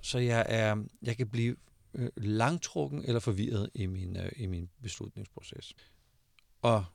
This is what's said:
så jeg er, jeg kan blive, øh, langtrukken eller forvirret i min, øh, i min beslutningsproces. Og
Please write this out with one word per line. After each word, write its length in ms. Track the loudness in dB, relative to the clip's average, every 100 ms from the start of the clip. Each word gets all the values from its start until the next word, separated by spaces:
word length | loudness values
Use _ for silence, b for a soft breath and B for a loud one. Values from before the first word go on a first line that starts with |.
så 160 | -2 2
jeg 280 | 4 4 4
er, 360 | 4 4 2 -2 -6
jeg 140 | -4 -2
kan 120 | 0
blive, 280 | 2 0 0 -10 _ -12
øh, 140 | -4 -4 -2
langtrukken 880 | 0 4 4 2 -2 -2 -2 -2
eller 160 | 0 0
forvirret 500 | 2 0 0 0 -2
i 120 | -2 -2
min, 300 | -2 -4 -4
øh, 160 | -6 -4
i 100 | -4
min 220 | -4 -6 -10
beslutningsproces. 920 | -10 -8 -10 -10 -12 -14 -16 -14 -16 -18 b b b b _ _ _ _
Og 200 | 4 4 2